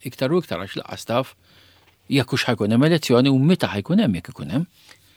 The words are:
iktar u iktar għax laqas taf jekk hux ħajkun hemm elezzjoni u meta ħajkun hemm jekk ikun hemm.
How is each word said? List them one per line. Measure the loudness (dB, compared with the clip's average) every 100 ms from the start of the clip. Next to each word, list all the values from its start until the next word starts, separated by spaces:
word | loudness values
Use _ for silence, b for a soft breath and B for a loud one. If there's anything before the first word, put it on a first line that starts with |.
iktar | -14 -6 -2
u | -2
iktar | -4 -8
għax | -8 -12
laqas | -12 -12 -4
taf | -4 -4 -10 b b b b b b -2
jekk | 0 0
hux | -2
ħajkun | -2 0 2
hemm | 4
elezzjoni | 4 2 4 4 4
u | 4
meta | 4 2 0
ħajkun | -4 -2 0
hemm | 2 -2
jekk | -6
ikun | -12 -6
hemm. | -6 -6 b b b b